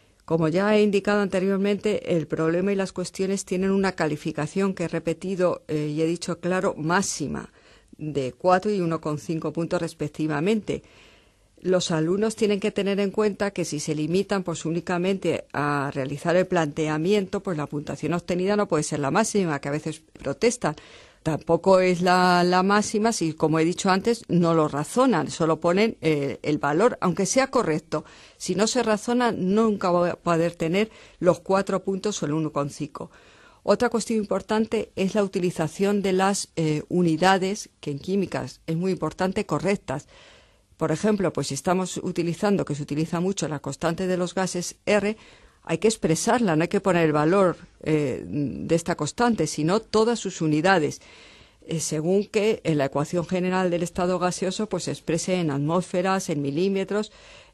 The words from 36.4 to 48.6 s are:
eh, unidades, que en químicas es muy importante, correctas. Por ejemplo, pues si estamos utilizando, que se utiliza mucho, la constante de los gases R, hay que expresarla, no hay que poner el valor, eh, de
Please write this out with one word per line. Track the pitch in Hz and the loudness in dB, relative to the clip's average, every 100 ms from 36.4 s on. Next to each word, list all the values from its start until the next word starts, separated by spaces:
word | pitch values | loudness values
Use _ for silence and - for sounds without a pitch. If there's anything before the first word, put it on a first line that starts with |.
| - - | -4 -2
eh, | 156 151 - | 0 0 0
unidades, | 180 175 156 180 190 190 208 - _ | 2 2 4 4 4 0 -4 -10 _
que | 156 | -8
en | 139 | -6
químicas | - 196 175 135 127 - - | -2 -2 -2 -4 -6 -10 -6
es | 165 | -2
muy | 190 | -2
importante, | 180 156 - 185 208 202 | -2 -4 -2 -2 -2 -2
correctas. | 147 170 208 - 139 - - - - _ _ _ - | 0 0 -2 -2 -8 -10 -20 -20 -20 _ _ _ -4
Por | 160 | -2
ejemplo, | 156 214 208 170 | 2 2 2 0
pues | - 143 | -2 -4
si | |
estamos | 139 185 180 180 - | -2 0 0 -2 -6
utilizando, | 180 175 170 165 208 190 143 | -4 -2 -2 0 2 2 0
que | |
se | 143 | -4
utiliza | 143 151 160 170 | -4 -4 -2 -2
mucho, | 185 196 151 | -2 -2 -4
la | 147 | -6
constante | 139 139 170 170 185 | -8 -4 -4 -2 -2
de | 180 | -2
los | 180 | -2
gases | 190 185 175 170 - - | -2 -2 -4 -8 -6 0
R, | 208 196 220 - - - _ | 2 0 -4 -12 -20 -20 _
hay | - 165 | -6 0
que | 220 | 0
expresarla, | - 170 160 226 247 220 156 | 2 0 2 2 2 4 2
no | |
hay | 170 | 2
que | 202 | 0
poner | 175 170 160 | 2 4 4
el | |
valor, | 151 151 202 185 - - - | 4 4 4 4 2 -10 -8
eh, | - 156 139 107 87 | -2 0 0 -4 -6
de | 131 139 71 | -4 -4 -4